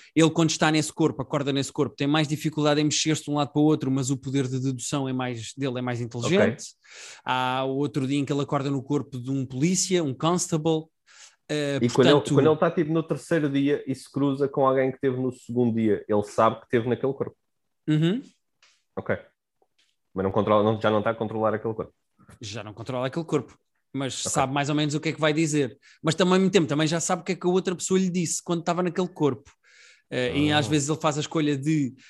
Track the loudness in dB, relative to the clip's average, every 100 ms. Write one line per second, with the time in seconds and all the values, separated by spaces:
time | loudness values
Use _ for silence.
0 | -4 2 4 4 2 2 2 2 -2 0
1 | 0 0 -4 -4 -2 -2 -2 -2 -4 -2
2 | 0 0 0 -2 -4 0 2 2 2 0
3 | 0 -2 -2 -4 -2 2 4 4 0 0
4 | 0 -2 -2 -2 -2 -2 -4 -4 -4 -4
5 | -2 -4 -4 -6 -10 -6 -6 -4 -4 -4
6 | -6 -6 0 2 2 0 -10 -18 _ -20
7 | -18 -10 -4 -2 0 -2 -2 -2 -2 -2
8 | -2 -2 0 -2 0 -2 -2 -4 -2 -4
9 | -4 -8 -6 -4 -4 -2 0 0 0 0
10 | -2 -2 0 0 0 -2 0 -2 -4 _
11 | _ -20 -20 _ -8 -4 -2 0 2 6
12 | 6 6 4 4 4 4 2 0 0 0
13 | -2 -4 -2 0 0 0 0 0 -2 -8
14 | -8 -2 0 0 -2 2 2 4 2 0
15 | -2 0 -2 -6 -4 0 2 2 2 2
16 | 2 0 0 2 2 2 -2 -2 0 -2
17 | -2 -4 -8 -12 _ _ _ _ -2 0
18 | 0 -2 -6 _ _ _ _ _ _ -10
19 | -6 -6 -6 _ _ _ _ _ _ _
20 | _ -4 -2 0 2 4 4 2 2 2
21 | 0 -2 -4 -2 -2 -2 -4 -8 -10 _
22 | _ _ -20 -18 -14 -12 -12 -14 -10 -6
23 | -4 -6 -4 -4 -4 -12 _ _ _ -6
24 | -6 -6 -4 0 0 0 0 0 0 -2
25 | -4 0 0 2 0 0 -2 -4 -20 _
26 | -2 2 4 4 4 4 2 2 0 0
27 | -2 -4 -4 -4 0 0 0 -4 0 2
28 | 2 0 -2 -4 -4 -2 -2 0 0 -2
29 | -4 0 0 0 -6 _ _ -20 -20 _
30 | _ -4 -2 0 2 2 2 0 0 -2
31 | -2 -2 -4 -2 0 0 0 0 0 -4
32 | -18